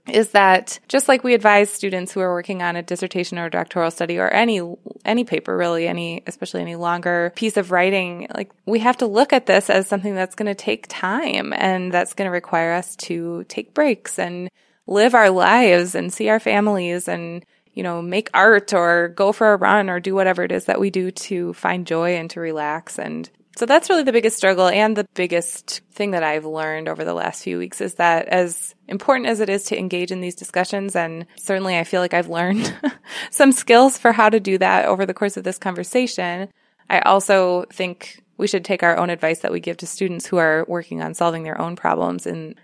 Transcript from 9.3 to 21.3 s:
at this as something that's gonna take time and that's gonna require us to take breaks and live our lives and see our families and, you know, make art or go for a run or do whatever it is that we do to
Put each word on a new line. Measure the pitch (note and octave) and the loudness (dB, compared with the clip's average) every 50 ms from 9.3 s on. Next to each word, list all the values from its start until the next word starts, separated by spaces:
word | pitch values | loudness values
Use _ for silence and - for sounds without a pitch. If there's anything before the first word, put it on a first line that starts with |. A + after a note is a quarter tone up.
at | - C4 - | 4 2 4
this | - F#3+ F#3+ G3 - | 4 2 2 4 4
as | G3 F#3+ F#3+ - | 2 2 2 0
something | G#3 G3 F#3 G#3 G3+ | -2 -2 -2 -4 -4
that's | F#3 F#3 F#3+ - | -4 -4 -6 -6
gonna | - G#3+ G#3 G3+ | -6 -6 -4 -6
take | G3 - - A3 A3 - - | -4 -4 -6 -6 -6 -8 -12
time | - - - F#3 G3+ C4 E4 - - - - C#2+ - | -10 -6 -4 -4 -2 -2 -2 -2 -4 -4 -4 -6 -4
and | - - F#3+ F#3 F#3 F3+ F3+ | -2 -2 0 0 -2 -2 -2
that's | F3+ F3 - - - | -2 -2 -2 -2 -4
gonna | - G3+ F#3+ | -6 -4 -4
require | F3 F3 E3+ - - E3 E3 E3 E3+ | -4 -6 -4 -2 -2 0 0 0 -2
us | F3 F3+ - - | -2 -4 -8 -12
to | - - - F3 E3+ E3+ E3+ E3+ E3+ F#3 | -14 -10 -8 -6 -6 -6 -6 -8 -10 -10
take | - - - G#3+ - _ | -10 -10 -10 -12 -6 _
breaks | - D4+ D4 A3+ G3 _ - - - | 0 2 2 2 0 _ -8 -8 -6
and | F#3+ F3 F3 F3 F3+ F3+ - _ _ _ _ _ _ - | -6 -6 -6 -10 -12 -12 -14 _ _ _ _ _ _ -2
live | F#3 G3+ G#3+ B3 A#3 | 2 4 4 6 6
our | A#3+ A3 G3 | 8 6 6
lives | F#3+ F3+ F3+ - G#3 A#3+ B3+ G#3+ F3 F3 F3 F3+ F3+ | 6 6 4 6 6 6 6 6 6 4 4 0 -4
and | F3 F3 F3+ | -6 -6 -6
see | - - G#3+ G#3+ | -6 -4 0 0
our | G#3+ A3+ | 0 0
families | - A3+ - G3+ G#3 G#3 G#3 F#3+ F3 F3 F3 F3+ F3 - | 2 0 0 2 2 0 0 -2 -2 -4 -6 -6 -6 -6
and, | F3 E3+ E3+ E3+ E3+ F3 F3 _ _ _ _ _ _ | -6 -6 -8 -10 -12 -14 -16 _ _ _ _ _ _
you | - F#3 | -8 -6
know, | F3+ E3+ E3+ | -6 -6 -6
make | E3+ F3 F#3 G3+ G#3+ - - | -6 -4 -4 -4 -4 0 2
art | A3 F#3+ G#3+ A3 G3+ G3+ - G#3 | 6 8 8 8 6 4 2 2
or | F#3 F3 E3+ E3+ F3 E3+ E3+ | 2 4 4 4 4 2 0
go | E3+ - G3+ G3 | 0 2 2 2
for | G#3+ - A3+ G#3+ G#3 | 2 4 4 4 4
a | F#3+ | 4
run | F#3 F#3+ G3 G#3+ G3 F#3+ | 4 4 4 4 2 0
or | F3+ F3+ | -2 -4
do | F3 F#3+ F#3+ | -4 -2 0
whatever | G3 F#3+ F#3 F#3 F3+ F3+ | 2 2 2 2 0 -2
it | F3+ | -2
is | F3+ F#3 - | -2 -4 -2
that | - G3 - | -2 0 0
we | G3 G3 | 0 -2
do | - F#3+ F#3 F#3 | -2 -2 -4 -4
to | F#3+ - - - | -6 -10 -8 -6